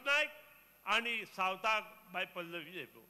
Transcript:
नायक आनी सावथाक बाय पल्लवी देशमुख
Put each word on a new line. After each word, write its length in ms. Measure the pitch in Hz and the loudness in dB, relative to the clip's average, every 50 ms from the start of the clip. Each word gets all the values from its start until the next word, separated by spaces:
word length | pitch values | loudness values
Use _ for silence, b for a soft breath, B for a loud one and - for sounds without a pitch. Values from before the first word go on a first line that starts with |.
| 254 | 2
नायक 240 | 277 285 302 302 302 - - - - - - - _ _ _ - | 4 4 4 4 2 -2 -12 -20 -20 -20 -20 -20 _ _ _ -2
आनी 400 | - 208 226 233 240 233 220 190 | 0 2 2 2 0 -2 -4 -6
सावथाक 760 | - - 190 185 185 190 - - 220 220 214 202 - - - - 180 180 | -6 -2 0 0 0 0 0 2 2 2 2 0 -4 -14 -20 -16 -8 -6
बाय 120 | 180 190 | -4 -4
पल्लवी 460 | 180 - 180 170 170 170 170 147 160 | -4 -6 -8 -8 -8 -8 -10 -10 -10
देशमुख 320 | 185 170 131 110 - 117 110 | -10 -12 -12 -12 -14 -20 -20